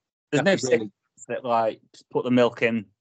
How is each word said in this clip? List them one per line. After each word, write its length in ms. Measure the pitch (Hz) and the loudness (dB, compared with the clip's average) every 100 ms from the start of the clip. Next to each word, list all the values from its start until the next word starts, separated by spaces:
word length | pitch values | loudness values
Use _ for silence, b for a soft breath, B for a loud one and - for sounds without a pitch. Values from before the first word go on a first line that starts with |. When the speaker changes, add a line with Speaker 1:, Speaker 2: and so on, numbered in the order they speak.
| _ _ _ | _ _ _
Speaker 1:
there's 80 | 143 | 0
Speaker 2:
you'd 40 | |
Speaker 1:
no 60 | 170 | 0
Speaker 2:
have 80 | 185 | 0
to 60 | - | 0
really 120 | 123 107 | 0 -2
Speaker 1:
secrets 380 | - _ _ - | -12 _ _ -10
that, 160 | 120 | -8
like, 360 | 127 117 113 - _ | -2 0 0 -4 _
just 180 | - _ | -20 _
put 140 | - | -6
the 80 | 123 | 0
milk 300 | 123 120 110 | 4 2 2
in 240 | 120 113 101 _ | -2 -2 -6 _